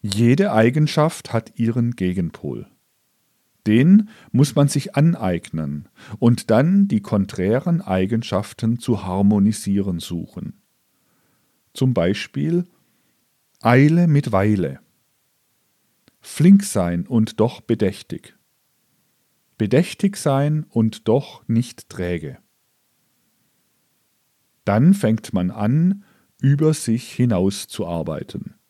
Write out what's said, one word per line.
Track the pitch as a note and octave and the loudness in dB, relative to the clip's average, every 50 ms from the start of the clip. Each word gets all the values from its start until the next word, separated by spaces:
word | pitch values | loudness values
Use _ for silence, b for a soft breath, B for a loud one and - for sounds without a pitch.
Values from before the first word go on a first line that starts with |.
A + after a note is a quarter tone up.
Jede | - G#2 - G#2+ A#2 A#2 B2+ D#3 G3 G3+ | -6 -6 -2 0 2 2 2 2 0 0
Eigenschaft | - A2 A2+ B2 C3 D#3 D3+ D3 - D#3+ D3+ E3 - - - - | 2 2 2 2 2 2 -2 0 0 0 -2 -2 -2 -6 -14 -6
hat | - A#2 - - _ | -6 -6 -6 -6 _
ihren | - A2+ A2+ A2+ B2 A#2 A#2 A#2+ | -4 -4 -2 0 -2 -2 -2 -4
Gegenpol. | - F#2+ F#2 F2+ F#2+ F2 D#2+ - - - D2+ B1 A1+ - _ _ _ _ _ _ _ _ _ _ _ _ _ _ _ _ _ _ _ _ | -2 -4 -2 -2 -2 -4 -6 -6 -10 -10 -10 -10 -10 -14 _ _ _ _ _ _ _ _ _ _ _ _ _ _ _ _ _ _ _ _
Den | G#2+ G#2+ A#2 C3+ E3+ F#3+ G#3+ G#3 B B B B B | 2 4 4 6 8 6 6 6 B B B B B
muss | - B2 D3 C#3+ - | 0 0 0 2 2
man | D3 C#3+ | 0 0
sich | C#3+ - C#3+ - - - | 2 0 -2 -6 -2 0
aneignen | C#3+ D3 E3 E3+ - A#2 F#2 F2+ E2+ - - - D#2+ D#2 C#2+ D2 D2 - _ B B B B G#2+ | 2 2 2 2 0 -2 -2 -2 -4 -6 -8 -8 -8 -6 -6 -8 -10 -12 _ B B B B -8
und | B B2+ A#2+ A#2+ - - - | B 2 2 2 2 0 0
dann | G#2+ A2+ C#3 E3 F#3+ G3+ G3+ G3 | 2 2 2 4 4 2 2 2
die | A#2+ G#2+ | 0 -4
konträren | G2+ - - G#2 F#2+ G2 - - F2+ G2 A2 C3 - F3+ E3+ E3 | -2 -2 -2 -2 -2 -2 -4 -4 -2 0 0 0 0 -2 -2 -2
Eigenschaften | - - F#2 F#2 F#2+ G2 A#2 A2+ A2 - - F#2+ G#2 - - - - A2 A#2 A#2 | -2 -2 -2 0 0 0 -2 -4 -4 -2 -4 -4 -4 -6 -10 -4 -4 -2 -2 -2
zu | - - A#2 G2 F2+ | -2 -2 -2 -2 -2
harmonisieren | F#2+ F2+ F#2+ G2+ G2+ G#2+ G#2 G2 G#2+ G#2+ - - G2+ G2 G2+ G2 G2+ F2+ E2 | -4 -2 2 2 4 4 4 2 2 0 -2 -4 -4 -2 -2 -2 -2 -6 -6
suchen. | - - F2 E2+ - - _ - D#2 - - _ _ _ _ _ _ _ _ _ _ _ _ _ _ _ _ _ _ _ _ _ _ _ _ | -8 -10 -10 -10 -10 -12 _ -14 -14 -14 -16 _ _ _ _ _ _ _ _ _ _ _ _ _ _ _ _ _ _ _ _ _ _ _ _
Zum | - C3 C3 A#2+ | -2 -2 0 0
Beispiel | F#2+ E2+ F2 G#2 - - - _ C#3 D3 D#3 E3+ F3 F3 _ _ _ _ _ _ _ _ _ _ _ _ _ _ _ _ _ _ _ | 0 0 0 -2 -4 -6 -10 _ -6 -4 -2 -2 -2 -4 _ _ _ _ _ _ _ _ _ _ _ _ _ _ _ _ _ _ _
Eile | - A2 A#2+ C3+ C#3 D3+ D#3+ E3+ F3 | 0 2 4 6 4 4 4 4 4
mit | E3 D3 C#3+ C#3+ - G#2+ | 4 4 2 2 0 0
Weile. | F#2+ G2 G#2+ G#2+ G2 E2+ C#2 C2+ - _ _ _ _ _ _ _ _ _ _ _ _ _ _ _ _ _ _ _ _ _ _ _ _ _ _ _ _ | 0 2 2 2 2 0 -4 -6 -12 _ _ _ _ _ _ _ _ _ _ _ _ _ _ _ _ _ _ _ _ _ _ _ _ _ _ _ _
Flink | _ - - - D3 F3+ G3 G3+ G3+ | _ -20 -4 2 6 6 6 6 4
sein | - - G#2 F2 F2 F2 F2 F2+ | 0 -4 -2 -2 -2 -2 -4 -4
und | - B2+ A#2 A2 - - - | -2 0 0 0 -2 0 -2
doch | G#2+ A#2 - - | -2 -2 -2 -8
bedächtig. | _ - A#2 - G#2+ F#2 F#2+ - - _ - - _ - _ _ _ _ _ _ _ _ _ _ _ _ _ _ _ _ _ _ _ _ _ _ _ _ _ | _ -4 -2 0 0 -2 -2 -6 -14 _ -14 -16 _ -20 _ _ _ _ _ _ _ _ _ _ _ _ _ _ _ _ _ _ _ _ _ _ _ _ _
Bedächtig | _ A2 F#2+ - D3 F3 - - _ - G3 G3 | _ -2 2 2 2 2 0 -4 _ -4 -4 -4
sein | - - D3+ C3+ C3+ C#3+ D3 D3+ D#3 D3+ _ | -2 -4 -2 0 0 0 0 -2 -4 -4 _
und | _ A#2 A2+ A2 A2 - _ | _ 0 0 0 -2 -4 _
doch | - A2 C#3 C#3 - - - _ | 0 0 0 0 -4 -18 -20 _
nicht | - A#2 A2+ A#2+ - - - - | -2 -2 -2 -2 -2 -10 -20 -20
träge. | _ - - F2+ F2 F2+ E2 D#2 C#2+ B1+ - _ _ _ _ _ _ _ _ _ _ _ _ _ _ _ _ _ _ _ _ _ _ _ _ _ _ _ _ _ _ _ _ _ _ _ _ _ _ _ _ _ _ _ _ _ | _ -10 -8 -6 -4 -4 -6 -6 -10 -14 -16 _ _ _ _ _ _ _ _ _ _ _ _ _ _ _ _ _ _ _ _ _ _ _ _ _ _ _ _ _ _ _ _ _ _ _ _ _ _ _ _ _ _ _ _ _
Dann | - G2+ A2 C3 E3+ G3 | -2 0 4 4 4 4
fängt | G3 - A2 A2+ G#2+ - - - | 4 2 0 0 -2 -4 -6 -4
man | F#2+ F2+ F2+ | -2 -2 -2
an, | - G#2+ G#2 G#2+ B2+ D#3 E3 F3+ G3 G3+ B B B B B B B B | -4 -2 -2 0 0 2 2 0 0 -2 B B B B B B B B
über | - C#3 C#3+ C#3+ D#3 D#3 D#3 | 0 2 2 4 2 0 0
sich | - - - A2+ A2+ - - | 0 -2 -4 -4 -4 -4 -10
hinauszuarbeiten. | - - B2+ B2 A2 F2 F#2 G2 G2 - - _ - - G2 E2 E2+ E2 D#2 D#2 D#2 D2 - - - - - - - _ _ | -4 -2 0 0 2 2 0 0 -2 -4 -12 _ -10 -10 -8 -6 -6 -6 -6 -6 -8 -8 -10 -12 -12 -14 -14 -14 -18 _ _